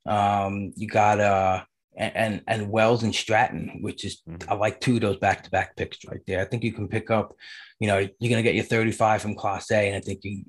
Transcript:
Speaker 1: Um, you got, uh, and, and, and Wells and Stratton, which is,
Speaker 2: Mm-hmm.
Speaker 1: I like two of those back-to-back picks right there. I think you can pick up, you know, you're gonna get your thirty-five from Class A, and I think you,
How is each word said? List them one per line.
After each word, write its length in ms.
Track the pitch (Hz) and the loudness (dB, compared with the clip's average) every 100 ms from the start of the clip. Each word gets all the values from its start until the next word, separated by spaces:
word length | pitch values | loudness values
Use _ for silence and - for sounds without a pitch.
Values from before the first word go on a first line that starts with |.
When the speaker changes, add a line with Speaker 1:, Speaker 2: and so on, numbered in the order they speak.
| - | -2
Speaker 1:
Um, 640 | 104 101 101 98 101 98 - | 0 2 2 0 -4 -8 -8
you 120 | 104 | -2
got, 320 | 110 104 104 | 2 4 4
uh, 440 | 101 95 95 92 - _ _ - | 4 4 2 0 -4 _ _ -6
and, 200 | 110 - | -6 -2
and, 260 | 110 101 - | -2 -2 -4
and 220 | 110 104 | -4 -2
Wells 320 | 110 110 120 | 2 4 4
and 100 | 110 | 2
Stratton, 640 | 92 - 110 123 80 - - | -2 0 2 2 0 -8 -8
which 220 | 101 - | -8 -8
is, 180 | 98 - - | -10 -12 -14
Speaker 2:
Mm-hmm. 240 | 82 - | -12 -6
Speaker 1:
I 40 | 104 | 0
like 260 | 107 - | 0 0
two 140 | - 117 | 0 2
of 60 | |
those 160 | 107 95 | 2 0
back-to-back 580 | 101 92 - 95 92 - | 0 0 0 -2 -2 -6
picks 240 | 82 - - | -8 -10 -14
right 140 | 90 - | -12 -6
there. 160 | 92 | -4
I 40 | 98 | -2
think 180 | 120 | -2
you 100 | 117 | -2
can 140 | 104 101 | -4 -4
pick 240 | 113 - | -4 0
up, 240 | 110 98 - - - - - | 0 0 -8 -20 -20 -16 -4
you 80 | 107 | 0
know, 120 | 98 98 - | 2 0 -2
you're 100 | 117 | 0
gonna 120 | 113 | 2
get 140 | 113 92 | 2 2
your 80 | |
thirty-five 580 | 117 117 113 104 110 107 | 2 2 2 2 2 2
from 140 | 104 98 | 0 -4
Class 340 | 104 95 - | -4 -4 -2
A, 160 | 110 101 | 0 0
and 80 | 98 | -2
I 40 | |
think 220 | - 98 | -6 -8
you, 200 | 101 101 | -8 -10